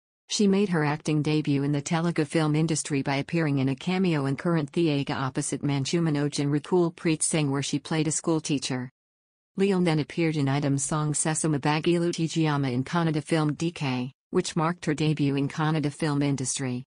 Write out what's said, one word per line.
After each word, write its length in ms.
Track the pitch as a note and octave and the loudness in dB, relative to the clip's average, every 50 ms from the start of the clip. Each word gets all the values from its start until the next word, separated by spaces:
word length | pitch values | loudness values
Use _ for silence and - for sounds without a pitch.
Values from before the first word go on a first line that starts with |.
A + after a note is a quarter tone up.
| _ _ _ _ _ - | _ _ _ _ _ -6
She 160 | - - G#3 | 0 2 2
made 220 | G3 F#3+ G3 G#3 F#3+ | 4 4 4 2 2
her 160 | F3 D#3 D3+ | 2 2 2
acting 380 | D3 D3+ D#3 - E3 D3+ D3+ C#3 | 0 0 -2 -2 0 0 0 2
debut 420 | D3+ D3+ D#3 D3 D3 C#3 C#3 C#3 | 2 0 0 2 2 2 2 2
in 80 | C#3+ D3 | 2 0
the 100 | C#3+ C#3+ | 0 -2
Telugu 420 | - E3+ E3 E3 F3 E3 - D3+ | -2 -2 0 0 0 0 0 0
film 300 | C#3+ - E3 D#3 D3+ D3 | 0 0 2 2 2 2
industry 480 | D#3 D#3+ D#3+ D#3+ C#3+ - - D3+ C#3 C3+ | 2 2 2 0 -2 -2 -2 -2 -2 0
by 140 | C#3+ C3+ | 0 0
appearing 420 | C#3 C3+ - - E3 D#3+ D3 C#3 C#3 | -2 -2 -2 0 0 0 2 2 2
in 120 | C3 C3+ | 2 0
a 40 | C3+ | 0
cameo 520 | - - F3+ F#3 F#3 F#3+ F3+ D#3+ D3 C3+ | -2 -2 -2 0 2 2 2 2 2 0
in 100 | C3+ C3+ | 0 -2
Current 340 | - - F3+ E3+ D#3+ D3+ - | -2 0 0 0 0 0 0
Thiaga 400 | - F3 E3+ D#3 D3 C#3 C#3 - | 0 0 2 2 2 0 0 -2
opposite 500 | C#3+ - C3+ C3 - D3+ C#3+ - C#3+ - | -4 -4 -4 -4 -2 -4 -4 -4 -4 -2
Manju 400 | - D3 C#3 C#3 C3+ - - E3+ | -2 0 0 0 0 0 0 0
Manoj 380 | E3+ D#3+ D3 C#3+ D3 D3 - - | 2 2 2 0 0 0 0 -2
and 140 | C#3+ C#3+ D3 | 0 0 0
Rakul 420 | D3 - - F#3 F3+ E3+ E3 E3+ | 0 0 2 2 2 2 2 0
Preet 260 | - - F3 D#3 D3+ | -2 -2 0 0 0
Singh, 300 | - - - D#3+ D3+ C#3 | 0 0 0 0 0 0
where 140 | C3+ C#3 C3+ | 0 -2 -2
she 160 | - - C#3+ | -2 -4 -4
played 260 | - - E3 D#3+ D3+ | -4 -2 -2 0 0
a 60 | D#3 D3+ | 0 -2
school 280 | - - F3 D#3+ D#3 | -2 0 0 0 0
teacher. 480 | - - D3+ C3 - - C3+ B2+ B2 B2+ - _ _ _ _ _ _ _ _ _ _ _ _ | 0 -2 -2 -2 -2 -4 -4 -6 -6 -8 -14 _ _ _ _ _ _ _ _ _ _ _ _
Leon 260 | F#3+ G3 G3+ F#3+ F3+ F3+ | 0 2 2 2 4 2
then 160 | E3+ D#3 D#3 | 2 2 2
appeared 380 | C3+ - - F3 E3+ D#3+ D#3 | 0 -2 -2 -2 0 0 0
in 120 | D#3 C#3 C3+ | 0 0 0
item 300 | C3+ C#3+ C#3 C#3 C#3 C#3 | 2 2 2 0 0 0
song 360 | - - D#3+ D3+ D3+ D3+ D3 | 0 -2 -2 -2 0 0 -2
Sesama 440 | - - E3 D#3 - - D#3+ D3+ C#3 | -2 -2 -2 -2 0 0 0 0 0
Bagilu 540 | - D3+ D3+ D#3+ - F3 E3+ F3 E3+ F3 F3 | 2 0 0 0 2 2 2 2 2 0 -2
Tijiyama 600 | - E3 D3+ - E3 D#3+ D#3 D3 C#3+ C#3 C3 A#2+ | -2 -2 -2 0 0 0 2 2 0 0 0 0
in 120 | B2+ B2+ | -2 -2
Kannada 360 | - - F3 E3 E3 D3+ D#3 | -2 0 0 0 0 0 -2
film 340 | C#3+ - E3 D#3 D#3 D3+ C#3+ | -2 0 0 0 2 0 0
D 180 | - E3 E3+ F3 | -2 -2 -4 -4
K, 400 | - D3+ C3+ B2+ B2+ B2 C3 - _ _ _ | -4 -4 -4 -2 -2 -4 -6 -8 _ _ _
which 240 | - F3+ F3 - - | -2 -2 -2 0 0
marked 300 | F3 D#3 E3 F3 F3 - | 0 0 0 -2 -2 -2
her 100 | E3 D3 | -2 -2
debut 400 | C#3 D#3 D#3 D#3 D3 C#3+ C#3 C#3 | 0 2 0 2 2 2 0 2
in 140 | C#3 C#3 C#3 | 0 0 -2
Kannada 440 | - - D#3 D#3 D#3+ D#3 C#3 D3 - | -2 -2 0 0 0 0 0 -2 -2
film 300 | - E3+ D3+ C#3+ C#3+ C#3+ | -2 -2 0 0 2 2
industry. 640 | C#3+ C#3 B2 C3 B2 - - C#3 B2+ B2 B2 C3 - _ | 0 0 -2 -2 -4 -4 -4 -4 -4 -4 -6 -8 -12 _